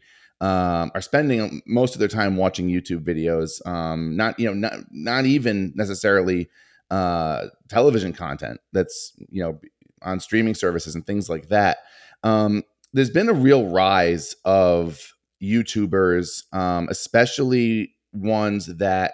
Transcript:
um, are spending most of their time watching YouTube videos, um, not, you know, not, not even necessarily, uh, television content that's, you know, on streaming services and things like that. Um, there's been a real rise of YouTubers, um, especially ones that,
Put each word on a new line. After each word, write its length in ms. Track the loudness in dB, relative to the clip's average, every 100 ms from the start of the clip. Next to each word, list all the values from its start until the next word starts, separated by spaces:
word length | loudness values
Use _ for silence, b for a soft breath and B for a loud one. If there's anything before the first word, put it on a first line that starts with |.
| b b b _
um, 500 | 0 0 2 0 -2
are 80 | -6
spending 600 | -2 0 2 0 -2 -6 -2
most 300 | 0 2 0
of 40 |
their 80 | -2
time 300 | 0 0 2
watching 300 | 0 0 0
YouTube 360 | -2 -2 -4
videos, 640 | -2 -2 0 0 -2 -6 -8
um, 480 | -6 -4 -4 -4 -2
not, 240 | -2 -2
you 60 | -4
know, 80 |
not, 200 | -2 -6 -6 -14
not 340 | -10 -4 0 2
even 480 | 2 2 0 -2 -4
necessarily, 760 | -4 -2 2 2 2 0 -2 b b b _
uh, 560 | -2 0 0 -2 -4 -6 -14 _
television 460 | 2 4 4 -2
content 460 | -6 -8 -8 -10 -12 -4
that's, 420 | -2 -2 -4 -10 -14 -12
you 120 | -6
know, 180 | -6 -8 -14 _ _ _
on 180 | -8 -8
streaming 340 | -2 0 2
services 420 | 0 0 -2 -4 -10
and 100 | -4
things 240 | -4 -4
like 180 | -6 0
that. 300 | 2 2 0 B B B B
Um, 400 | 0 2 2 0 -4 _ _
there's 180 | 0 2
been 200 | 2 2
a 40 |
real 360 | 4 6 6 4
rise 640 | 2 4 4 4 2 -4 -6
of 720 | 2 4 6 4 0 -6 -16 -20 _ _
YouTubers, 1000 | -2 0 0 -2 0 2 4 2 0 -8 -8
um, 340 | -4 -2 -2 -2
especially 1080 | -6 -6 -8 -8 -4 -2 0 0 -2 -6 _ _
ones 520 | -8 -4 -2 -2 -4 -6
that, 480 | -4 -2 0 -2